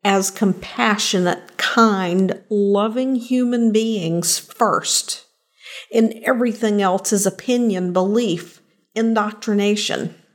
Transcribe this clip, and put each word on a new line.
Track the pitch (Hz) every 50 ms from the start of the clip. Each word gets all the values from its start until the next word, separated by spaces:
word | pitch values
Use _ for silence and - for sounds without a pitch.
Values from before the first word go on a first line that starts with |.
| -
as | 202 196 196 190 -
compassionate, | - - 214 196 185 - - - - - 240 220 208 208 - - - 185 180 175 - - - - -
kind, | - - - - 240 226 220 202 190 190 175 175 185 190 190 - - - _
loving | 220 208 202 202 202 202 208 226 220 254 262 262 269
human | 247 240 - 254 254 254 240 247 240 233 226
beings | 208 214 220 226 220 202 165 165 165 170 170 - -
first. | - - - - - 240 208 - - - - - - - - - - - _ _ _ _ _ _ _ - - - - - _ -
And | 226 226 214 - - -
everything | - 262 226 247 240 208 214 226 214 208 202
else | 202 185 180 190 190 - 220
is | 196 190
opinion, | 190 190 - - - 247 240 240 226 190 185 180 180 175
belief, | 185 185 196 208 233 247 202 165 165 - - - _ _ _ _ _ _ _ _
indoctrination. | 220 226 226 226 220 208 214 214 - - 220 208 202 202 208 208 208 - - - 65 - 165 - - _ _